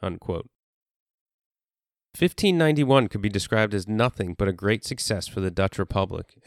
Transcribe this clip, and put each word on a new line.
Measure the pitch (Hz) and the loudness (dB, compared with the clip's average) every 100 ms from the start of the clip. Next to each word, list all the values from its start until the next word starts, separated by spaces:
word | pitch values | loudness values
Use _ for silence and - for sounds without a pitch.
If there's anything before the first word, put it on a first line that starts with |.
unquote. | 95 85 - 85 - _ _ _ _ _ _ _ _ _ _ _ _ _ _ _ _ - | -8 -6 -6 -8 -10 _ _ _ _ _ _ _ _ _ _ _ _ _ _ _ _ 0
Fifteen | 175 - 202 175 | 0 2 2 4
ninety-one | 156 151 131 135 110 | 4 4 4 4 4
could | 104 | 0
be | 101 | -2
described | 98 - 110 107 101 | -2 0 0 0 -2
as | 95 | -2
nothing | 107 123 - 90 | 0 0 -2 -6
but | 87 98 | -2 -2
a | |
great | 90 98 113 | 0 0 0
success | - 131 - 98 - | -4 -6 -4 -4 -4
for | 95 | -4
the | 95 | -2
Dutch | 92 95 - | 0 0 -2
Republic | 95 101 95 85 - _ | -2 -2 -2 -6 -12 _